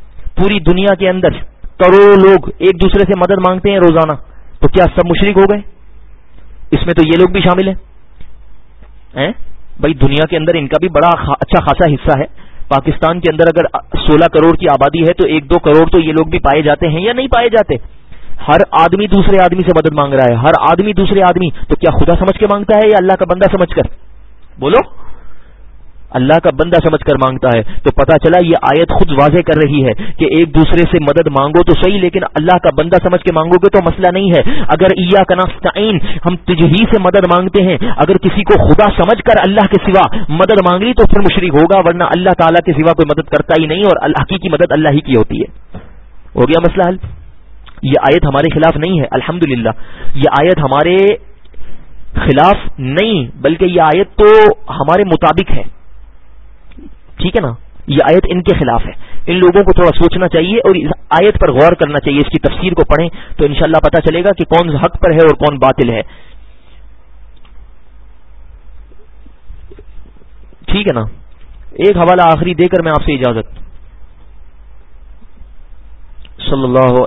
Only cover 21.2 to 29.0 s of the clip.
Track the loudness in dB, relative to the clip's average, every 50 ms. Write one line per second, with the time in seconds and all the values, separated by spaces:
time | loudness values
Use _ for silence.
21.2 | 2 2 2 0 -2 -4 -4 -6 -4 -4 -2 0 0 0 2 2 2 2 2 2
22.2 | 0 -2 0 -2 -2 -2 -2 -2 -2 0 0 2 4 4 2 2 2 2 0 0
23.2 | 0 -2 0 0 0 0 2 0 -2 -2 -2 -4 -4 -4 -6 -12 -16 -20 -20 -20
24.2 | -20 -20 -20 -20 -20 -20 -14 -8 -4 0 0 0 0 -2 -8 -10 -8 -8 -8 -10
25.2 | -10 -12 -12 -12 -14 -18 -20 -20 -20 -20 -20 -20 -20 -20 -20 -20 -20 -8 -6 -4
26.2 | 0 2 2 2 2 0 0 0 -2 0 0 0 0 0 -2 -2 -2 -2 -2 0
27.2 | 0 -2 -2 -2 -2 0 0 0 0 -2 -2 0 0 0 0 0 0 2 2 2
28.2 | 2 2 2 2 2 2 0 0 0 0 0 0 0 0 2 2